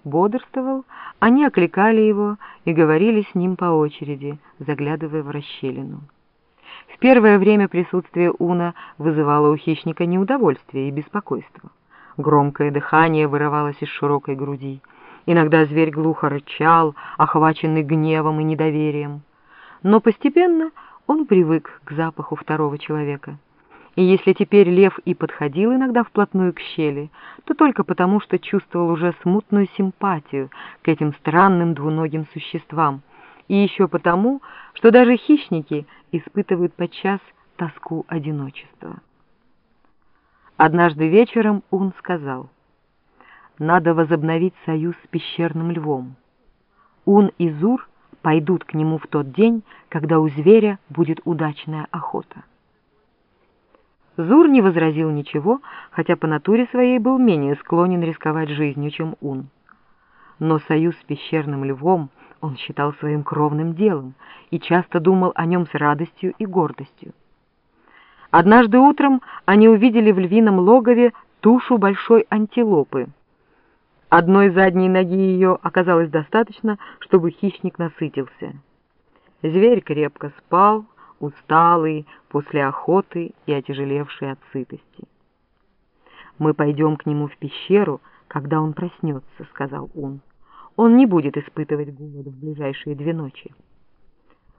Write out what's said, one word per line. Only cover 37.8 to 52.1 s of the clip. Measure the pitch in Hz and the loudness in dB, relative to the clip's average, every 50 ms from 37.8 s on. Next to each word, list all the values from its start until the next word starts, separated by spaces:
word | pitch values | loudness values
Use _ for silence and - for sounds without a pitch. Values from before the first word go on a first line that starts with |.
| - - 165 160 - - | -12 -10 -10 -10 -8 -8
одиночества. | 165 160 143 156 151 147 139 135 - - - _ _ _ - 85 - - - _ _ _ _ _ _ _ _ _ _ _ _ _ _ _ _ _ _ _ _ _ _ _ _ _ _ _ _ _ _ | -8 -8 -6 -6 -6 -8 -8 -10 -12 -18 -20 _ _ _ -18 -18 -18 -20 -20 _ _ _ _ _ _ _ _ _ _ _ _ _ _ _ _ _ _ _ _ _ _ _ _ _ _ _ _ _ _
Однажды | - - 156 156 175 175 170 147 147 156 160 | 2 2 2 4 2 2 0 0 -2 -2 2
вечером | 175 214 240 - - 233 208 214 208 196 - _ | 4 4 4 4 0 0 0 0 -2 -2 -4 _
Ун | - 185 196 190 180 - | -4 -4 -4 -4 -6 -8
сказал: | - - 180 165 143 139 131 127 131 127 _ _ _ _ _ _ _ _ _ _ _ _ _ _ _ _ - - _ _ _ - | -8 -8 -8 -6 -6 -10 -10 -12 -14 -18 _ _ _ _ _ _ _ _ _ _ _ _ _ _ _ _ -20 -20 _ _ _ -8
«Надо | 151 160 175 180 156 170 165 | -2 0 0 2 2 2 2
возобновить | 160 165 147 170 156 147 160 165 165 175 185 - _ - | 2 0 0 0 -2 0 -2 -2 0 -2 -2 -4 _ -8
союз | - 160 156 156 175 170 - _ | -6 -4 -4 -4 -6 -6 -10 _
с | _ | _
пещерным | - 165 - - - - 170 165 156 160 165 170 | -8 -8 -8 -8 -6 -4 -4 -4 -4 -4 -4 -4
львом. | 170 165 151 151 143 131 127 127 131 - _ _ _ _ _ _ _ _ _ _ _ _ _ _ _ _ _ | -6 -6 -4 -4 -4 -4 -6 -10 -16 -20 _ _ _ _ _ _ _ _ _ _ _ _ _ _ _ _ _
Ун | 202 202 208 202 190 - - | 4 4 4 4 4 2 -2
и | 175 165 | -2 -4
Зур — | 151 147 170 220 254 262 - - _ _ _ _ - _ | -2 -2 -2 -2 -2 -4 -6 -12 _ _ _ _ -18 _
пойдут | - 156 156 165 151 160 185 156 - | -2 0 0 0 0 0 -2 -2 -4
к | - - | -6 -4
нему | 156 156 160 160 151 | -2 -2 -2 -2 -4
в | - | -6
тот | - - 151 143 135 | -6 -4 -4 -4 -4
день, | 127 185 214 233 233 220 - _ - - _ _ | 0 2 2 2 2 0 -6 _ -20 -20 _ _
когда | - 165 151 151 165 156 | -8 -6 -2 0 2 2
у | 156 156 | 2 0
зверя | 139 151 147 180 220 226 214 208 196 196 _ - | -2 2 6 6 6 6 6 2 -2 -6 _ -8
будет | 143 160 175 151 160 - - | -4 -2 -2 -2 -2 -4 -6
удачная | 180 170 151 160 151 147 - - 156 156 156 151 - | -6 -4 -4 -4 -6 -6 -8 -10 -10 -10 -10 -10 -10
охота». | - 165 143 - | -12 -12 -10 -10